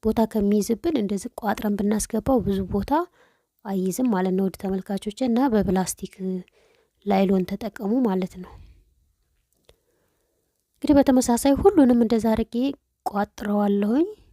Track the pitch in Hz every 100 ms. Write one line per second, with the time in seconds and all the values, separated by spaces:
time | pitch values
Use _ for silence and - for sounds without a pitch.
0 | 220 220 220 220 208 208 196 226 339 311
1 | 202 202 233 - 214 214 214 208 202 214
2 | - 220 220 262 208 196 185 202 196 294
3 | 349 _ _ _ _ _ - 196 185 175
4 | 254 196 190 185 190 - 190 190 - 196
5 | - 202 262 233 277 214 190 185 185 -
6 | 196 - 190 185 180 _ _ _ _ _
7 | 196 196 196 190 180 202 220 - 202 240
8 | 240 185 185 180 180 - - - _ _
9 | _ _ _ _ _ _ _ - _ _
10 | _ _ _ _ _ _ _ _ 277 285
11 | 269 262 247 233 277 277 392 415 262 247
12 | 233 226 220 220 226 233 269 269 _ _
13 | - 202 208 - 208 208 208 202 208 247
14 | 359 427 _